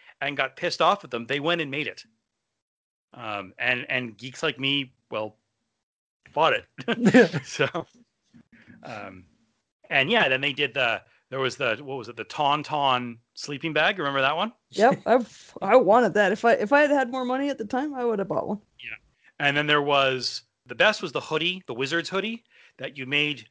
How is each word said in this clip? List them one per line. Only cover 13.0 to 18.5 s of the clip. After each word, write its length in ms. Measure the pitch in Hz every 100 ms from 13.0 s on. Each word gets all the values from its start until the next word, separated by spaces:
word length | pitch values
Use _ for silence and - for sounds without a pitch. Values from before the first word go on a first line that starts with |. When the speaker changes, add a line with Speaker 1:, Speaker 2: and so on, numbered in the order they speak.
| 123 117 _
Speaker 1:
sleeping 380 | - - 143 165
bag. 260 | 151 175 190
Remember 240 | 143 139
that 140 | 135 160
one? 160 | 220 - _
Speaker 3:
Yep, 300 | - 233 -
Speaker 2:
<laughs> 40 | -
Speaker 3:
I've, 520 | 247 226 - - -
I 160 | 190 254
wanted 360 | 180 226 226 208
that. 180 | 190
If 100 | 208
I, 100 | 233
if 200 | 220 208
I 80 | 285
had 100 | 294
had 180 | 285 240
more 160 | 262 247
money 240 | 262 285
at 80 | 269
the 80 | 208
time, 280 | 254 302
I 100 | 269
would 160 | 240 208
have 80 | 185
bought 200 | 165
one. 120 | -